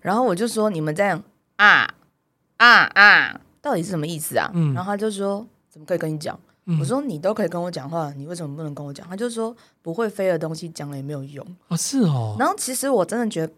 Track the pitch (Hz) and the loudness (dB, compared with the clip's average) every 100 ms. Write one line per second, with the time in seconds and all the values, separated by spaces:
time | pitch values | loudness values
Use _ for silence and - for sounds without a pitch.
0 | 170 214 254 175 233 220 214 165 156 156 | -2 0 0 0 -2 0 0 0 -2 0
1 | 202 165 - _ _ - 202 160 113 - | 0 -2 -8 _ _ 4 6 6 4 -4
2 | _ _ _ _ _ - 240 214 151 - | _ _ _ _ _ 4 8 8 6 8
3 | 202 175 131 - _ _ 294 202 170 170 | 8 8 4 -4 _ _ -4 -2 -2 -4
4 | 151 160 - - - 175 156 135 185 202 | -4 -6 -4 -2 0 0 0 0 -4 -4
5 | 220 196 196 202 240 _ _ - 180 175 | -4 -4 -4 -6 -10 _ _ -16 -4 -4
6 | 160 151 156 - _ _ - 160 139 262 | -2 -6 -8 -12 _ _ -2 0 0 -2
7 | 285 151 185 220 175 175 175 170 135 165 | -4 -4 -2 0 -2 -4 -6 -8 -6 -6
8 | 147 143 147 175 151 143 156 143 143 143 | -6 -8 -12 -10 -10 -10 -10 -10 -12 -14
9 | 165 190 240 226 226 233 _ _ 165 165 | -12 -8 -6 -4 -6 -8 _ _ -8 -4
10 | 220 202 190 165 160 160 170 - 147 139 | -4 -2 0 0 -4 -8 -12 -12 -10 -10
11 | 139 147 135 143 - 180 - 165 - 269 | -8 -10 -10 -14 -18 -18 -6 -6 -2 2
12 | 185 131 110 104 294 415 - 254 277 240 | 2 2 -2 -2 -2 -2 -6 -4 0 0
13 | 175 226 226 165 160 | 0 -2 -4 -4 -6